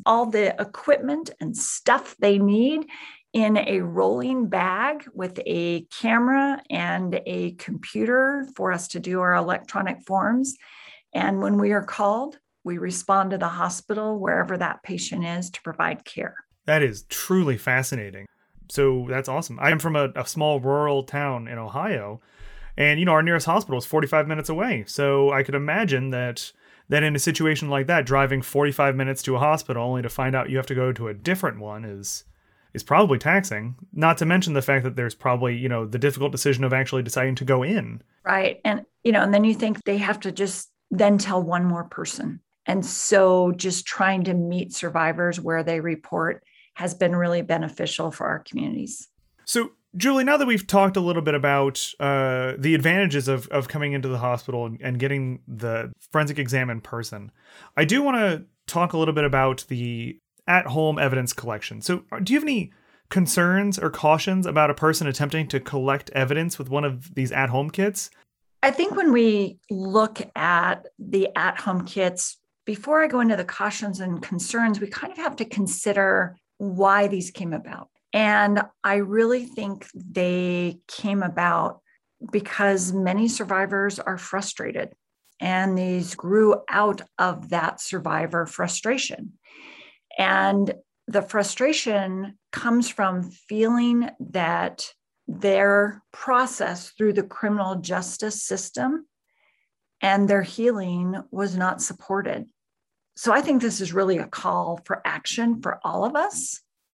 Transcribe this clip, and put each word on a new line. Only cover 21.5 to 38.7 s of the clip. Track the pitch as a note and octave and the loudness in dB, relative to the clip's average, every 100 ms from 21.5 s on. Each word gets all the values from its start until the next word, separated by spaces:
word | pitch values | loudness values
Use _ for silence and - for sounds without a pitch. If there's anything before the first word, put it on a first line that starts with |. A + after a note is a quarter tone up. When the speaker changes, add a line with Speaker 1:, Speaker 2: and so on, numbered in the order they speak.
| A#2 | -10
Speaker 2:
Ohio, | A2 C3+ G3+ C#3 G2+ A2 _ - - - - - | -8 -6 -4 -4 -6 -12 _ -20 -18 -16 -8 2
and, | D3 D3+ | 2 4
you | F3+ | 4
know, | |
our | D#3 | 4
nearest | E3 E3 E3 | 4 2 2
hospital | F#3+ F#3 B2 | 0 0 -4
is | - | 0
forty-five | D#3 C#3+ D#3 D3+ | 0 2 2 2
minutes | D#3 D3 | -2 -4
away. | D#3+ B3 C3 G2+ | -2 -2 -2 -4
So | - C#3+ C#3 C#3 | -2 2 4 4
I | C#3 | 4
could | C3+ C#3 | 0 -2
imagine | D3 F#3 G3 C3 C3 | -2 0 0 0 -2
that, | B2 B2 A#2+ - - _ _ - | -4 -4 -8 -12 -16 _ _ 0
that | D3 | 2
in | D3+ D3 | 2 2
a | |
situation | E3+ D#3 D#3 D3 D3 | 0 2 0 0 0
like | C#3 C3+ | -2 2
that, | E3+ B2 | 2 4
driving | C#3 C3+ C3+ | 2 2 0
forty-five | - C#3 D3 C#3 C#3 C3 | 0 0 2 2 2 2
minutes | C3+ C3+ | -2 -2
to | - B2+ | -2 2
a | |
hospital | D3 D#3 - A#2+ | 2 2 -2 -4
only | A#2+ B2+ | -2 -2
to | A#2 | -4
find | - C3 C3 | -4 -2 0
out | - | 0
you | C3 | -2
have | C3 | -2
to | C3 | -2
go | B2+ | -2
to | A#2 A2+ | -2 -6
a | |
different | G2+ C#3+ F#3 F3 A2 | -4 -2 0 -2 -4
one | G#2 G#2+ A2 | -10 -10 -10
is, | G2 G2 - - _ _ _ _ | -10 -10 -10 -12 _ _ _ _
is | - | -8
probably | - D#3 G3+ B2 | 2 4 6 4
taxing, | D3+ F#3+ F#3+ G#2 A2+ B2+ - | 2 0 0 -6 -8 -12 -10
not | D3+ D#3+ D#3+ | 2 2 4
to | D#3+ | 2
mention | F3+ F3+ | 2 2
the | C#3 | 0
fact | C3 C3+ | 2 2
that | B2+ B2+ | 0 -2
there's | A#2+ - | -4 -2
probably, | C3 B2 B2 A#2+ | 0 2 0 0
you | B2+ | -2
know, | A#2 A2 | -2 -2
the | A#2 | 0
difficult | C#3+ B2+ C#3 | 0 2 -2
decision | C3 D3 B2+ C3 | 0 2 2 2
of | |
actually | C3 B2+ C3 | 0 0 -2
deciding | A#2 C3 C3 B2+ | -2 0 0 0
to | C3 | 2
go | C3 | 2
in. | C#3 A3 A2+ A2+ - _ - | 2 0 -2 -8 -16 _ 0
Speaker 1:
Right. | F#3+ - - | 2 2 0
And, | A3 | -2